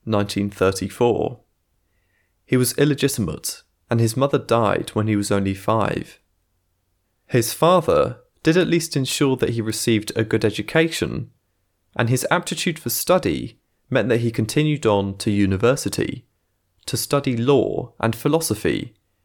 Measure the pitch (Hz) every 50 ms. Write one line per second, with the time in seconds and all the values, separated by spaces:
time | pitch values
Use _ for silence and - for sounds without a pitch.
0 | _ 113 110 104 101 101 - 101 101 101 98 - 95 95 95 - 92 98 - -
1 | 120 120 107 - - - 123 - _ _ _ _ _ _ _ _ _ _ _ _
2 | _ _ _ _ _ _ _ _ _ _ - 127 123 123 - - 139 151 143 -
3 | - 139 - - 107 80 78 - - - - - _ _ _ _ _ _ 117 113
4 | 117 113 113 131 135 139 - 139 - - 117 117 117 101 95 85 - - - 104
5 | 104 110 107 101 101 - 104 101 98 98 95 95 - - 110 113 101 - - -
6 | - - - _ _ _ _ _ _ _ _ _ _ _ _ _ _ _ _ _
7 | _ _ _ _ _ _ - 127 113 - - - 151 165 185 180 156 - 85 76
8 | 71 - 123 - _ _ _ _ _ 156 160 180 180 156 165 170 160 - - 143
9 | 131 - - - 151 139 131 131 - - 117 117 107 110 110 - - - 117 107
10 | 104 - - 113 113 110 - 110 110 107 101 - 104 - - 160 165 165 160 -
11 | - 69 58 - 117 - _ _ _ _ _ _ _ _ _ _ _ _ _ -
12 | 117 113 131 127 - - 160 175 175 - 180 - - 180 165 - - - - -
13 | - - 180 185 - 95 76 65 58 - - _ _ _ _ _ _ _ 127 127
14 | 104 123 120 117 113 117 113 - 110 110 - 151 151 156 151 147 - 113 104 101
15 | 98 98 98 98 - 110 104 101 101 95 98 92 107 117 135 - - 107 - -
16 | - - - 123 - _ _ _ _ _ _ _ _ _ _ _ _ - - 117
17 | - - - 143 139 143 123 113 117 123 127 131 - - - - - - _ _
18 | - 113 113 - - - 147 165 160 - 110 - - 82 64 - - - - _
19 | _ _ _ _ _